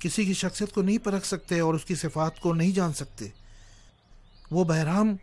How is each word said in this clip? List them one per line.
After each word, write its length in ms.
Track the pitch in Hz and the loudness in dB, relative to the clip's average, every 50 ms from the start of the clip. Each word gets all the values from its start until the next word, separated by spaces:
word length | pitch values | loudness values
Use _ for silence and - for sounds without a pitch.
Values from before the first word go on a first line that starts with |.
किसी 240 | - 175 - - 208 | -6 -4 0 0 0
की 80 | 190 190 | 0 0
शख्सियत 380 | - - 185 - - 208 202 | 0 -2 -4 -2 -4 -4 -2
को 100 | - 208 | 0 0
नहीं 160 | 190 190 208 226 | 2 2 2 2
परख 240 | - 208 196 190 - | 0 0 -2 -2 -2
सकते 360 | - 196 175 - - 180 170 | -2 -4 -4 -2 -2 0 2
और 140 | 165 160 160 | 2 2 2
उसकी 220 | 156 - - 180 | 0 -2 -4 -4
सिफात 420 | 147 - 156 - 156 160 160 156 - | -2 -4 -4 -2 -2 -2 -2 -2 -2
को 140 | - 175 | 0 0
नहीं 200 | 165 165 165 185 | 2 4 2 2
जान 200 | 190 196 180 170 147 | 2 2 0 0 -2
सकते। 380 | - 139 - - - 110 101 - - - - - - - - - - - - - _ _ - - - - - - - - - | -4 -8 -10 -10 -12 -12 -12 -12 -16 -20 -20 -20 -20 -20 -20 -20 -20 -20 -20 -20 _ _ -20 -20 -20 -20 -20 -20 -20 -10 -2
वो 120 | 151 175 185 | 0 2 2
बहराम 540 | 165 165 160 160 156 175 202 214 220 202 190 | 4 2 2 2 2 2 2 2 2 0 -2